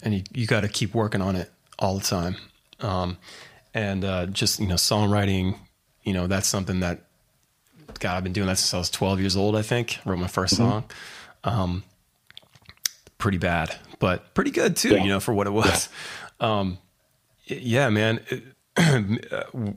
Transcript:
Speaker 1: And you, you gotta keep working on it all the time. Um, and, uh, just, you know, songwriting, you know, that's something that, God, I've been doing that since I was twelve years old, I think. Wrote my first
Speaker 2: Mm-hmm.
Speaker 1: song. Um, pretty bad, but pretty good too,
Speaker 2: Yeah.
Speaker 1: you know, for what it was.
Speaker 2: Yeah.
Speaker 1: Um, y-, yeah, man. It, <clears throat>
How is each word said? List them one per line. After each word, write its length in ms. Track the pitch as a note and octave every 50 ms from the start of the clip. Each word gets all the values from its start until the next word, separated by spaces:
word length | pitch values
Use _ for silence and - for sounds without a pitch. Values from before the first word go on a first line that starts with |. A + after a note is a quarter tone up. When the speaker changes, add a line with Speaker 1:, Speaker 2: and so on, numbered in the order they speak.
Speaker 1:
And 120 | - A2 G#2
you, 100 | F#2+ F#2+ - -
you 120 | C3 A2+
gotta 200 | - A#2+ G#2+ F#2+
keep 260 | G#2 - - A#2+ G2 -
working 280 | A#2 G#2+ G#2+ A#2 G2+
on 140 | F#2 G2 F#2+
it 160 | F#2 E2+ - _ _ _ _ - -
all 180 | - G2 F#2+
the 60 | G2 G2
time. 320 | - G2+ F2+ E2+ F2+ F#2 - - - _ _ _ _ - -
Um, 380 | - G#2 F#2 F#2 F2+ F2+ F2+ - - - - - - - - - _ _ -
and, 300 | A2+ G#2+ G2+ G2 F#2+ F#2+
uh, 220 | G2 F#2 F2+ F2
just, 340 | F#2 G2 - A2+ G2+ - -
you 80 | G#2+
know, 80 | F#2 F2
songwriting, 840 | E2 - - A2+ G#2 G#2 G2+ G2+ G#2 G2+ G2 F#2+ F#2+ F#2 F#2 F#2+ - - - _ _ _ _ _ _ -
you 100 | G#2 F#2+
know, 140 | F2+ F2+
that's 200 | F2+ G2 F#2+ G2
something 320 | - - G2+ F#2 F2+ F#2 F#2
that, 220 | F#2 F2 F2 - - _ _ _ _ _ _ _ _ _ _ _ _ _ _ - - - - -
God, 180 | - G2 F2+
I've 60 | F#2 F#2
been 100 | F#2 F2+
doing 140 | G#2 G2
that 100 | F#2+ F#2
since 160 | F#2+ - - -
I 40 |
was 120 | F2+ F2 -
twelve 300 | - - G#2 F#2+ G2 F#2
years 160 | F#2+ G2 F2+
old, 180 | G2 G2 G#2 G#2+
I 60 | G#2+
think. 380 | G#2+ - B2 A#2 A2 - - - -
Wrote 160 | G2+ F#2+ F2+
my 80 | F2+
first 280 | E2+ - F#2+ F#2 F#2 -
Speaker 2:
Mm-hmm. 80 | - A#2
Speaker 1:
song. 200 | G2+ G#2 G#2+ A2+ - - - - - - - - - - _ -
Um, 400 | - A#2+ A2 F#2 F2+ F2+ F2+ - - _ _ _ _ _ _ _ - - - - _ - _ _ - - _ - - - - _ - -
pretty 200 | - - G#2+ F#2+
bad, 380 | F2 F2 F2+ E2+ E2 D#2+ D#2 - - - - - -
but 340 | - F#2+ F2+ E2+ - - _
pretty 180 | - A3+ C#4+
good 240 | - - - G#3 E3+
too, 200 | - - - G#2
Speaker 2:
Yeah. 80 | G2 F#2
Speaker 1:
you 60 | G2
know, 100 | G2 G2
for 140 | - - A2+
what 140 | G2+ G2+
it 40 | G2+
was. 380 | G2+ G#2+ G#2 G2 F2 - - - - - - - - - - - - -
Speaker 2:
Yeah. 180 | - A2 G#2+ G2+
Speaker 1:
Um, 180 | G2 F#2 F#2 F#2 - _ _ _ _ _ _ _ _ _ _ _ _ -
y-, 100 | B2+ -
yeah, 280 | B2+ A#2+ A2+ C3 C#3+ A#2+
man. 300 | G#2 G#2+ G#2+ A2 A2+ - - -
It, 140 | C3+ A2+ A2 C3 - _ _ _ _
<clears throat> 760 | G3 E3+ D#3+ C#3 B2 G2+ F#2+ G#2 - - - - - - - - B2+ A2 G2+ G2+